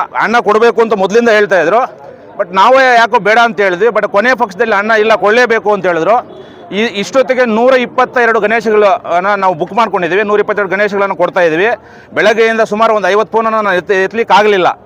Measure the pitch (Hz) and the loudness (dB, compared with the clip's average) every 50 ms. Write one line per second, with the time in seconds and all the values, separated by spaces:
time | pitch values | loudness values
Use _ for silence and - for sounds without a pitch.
0 | 170 - - 123 151 185 226 240 190 202 208 214 233 233 - 220 226 220 226 196 | 0 -2 -4 -4 -2 0 0 0 0 2 2 2 2 2 2 2 0 0 0 -2
1 | 190 180 202 240 240 233 214 214 208 - 202 180 151 160 196 233 262 - - - | -2 0 0 2 2 2 2 2 2 2 0 0 2 2 0 0 -2 -2 -8 -14
2 | - - - - - - - - - 170 180 190 196 233 262 262 262 254 247 226 | -20 -20 -20 -20 -20 -20 -20 -20 -14 -6 0 2 4 4 4 4 4 4 4 2
3 | 233 226 247 240 175 202 220 233 233 233 196 165 202 190 175 175 208 233 196 214 | 2 2 0 0 0 2 2 2 2 0 0 0 -2 0 0 0 0 0 0 0
4 | 202 196 - 202 214 254 262 220 240 208 180 175 233 226 208 196 208 220 226 214 | -2 0 0 0 0 0 0 0 -2 -6 -4 -4 -2 0 0 -2 0 0 0 0
5 | 214 220 220 214 185 202 214 240 247 233 233 220 165 208 208 202 175 185 175 160 | 2 2 0 2 2 2 2 2 2 2 0 -2 0 -2 -2 0 0 -2 -2 0
6 | 160 180 226 247 - - - - - - - - - - 170 196 220 240 170 202 | 0 0 0 0 -2 -6 -18 -20 -20 -20 -20 -20 -16 -10 -6 -4 -4 -4 -4 -6
7 | 202 - - 262 254 - 254 240 254 233 214 220 240 254 262 254 247 226 - - | -6 -2 -2 -2 0 0 0 0 0 0 0 0 2 2 2 0 -2 -4 -2 -2
8 | 247 247 - 254 240 233 220 226 196 208 226 233 202 226 214 214 208 196 175 - | -2 -2 0 0 0 2 0 0 0 0 -2 -2 -2 0 0 2 2 2 0 -2
9 | - 123 170 175 185 202 208 196 190 190 180 151 185 175 196 233 226 208 175 196 | -4 -4 -2 -2 0 -2 -2 0 0 -2 -2 -2 -6 -4 -2 -2 -2 0 -2 -4
10 | 175 160 175 202 220 202 208 208 208 214 208 196 202 185 190 196 208 202 202 196 | -2 -2 -2 -2 0 0 0 -2 0 -2 -2 -4 -4 -4 -2 -2 -2 -2 -2 -2
11 | 202 196 190 156 175 170 - 196 175 165 156 160 196 233 240 - - - - - | -2 -2 -2 -2 -2 -2 0 0 0 0 0 0 0 -2 -2 -4 -10 -20 -20 -20
12 | - - - 147 180 208 226 208 226 226 226 220 220 - 208 214 226 226 220 208 | -16 -8 -4 0 0 2 2 2 0 0 2 0 -2 -2 0 0 0 2 0 0
13 | 185 180 196 208 220 - 202 220 226 226 220 220 214 202 180 180 156 - 202 185 | 0 0 0 0 -2 -2 -2 -2 -2 0 -2 -2 -2 0 -2 -2 -2 0 0 0
14 | 190 190 196 226 226 - 185 196 214 214 208 190 170 143 - - - | 0 -2 -2 -4 -2 0 2 2 2 2 2 2 0 0 -2 -4 -10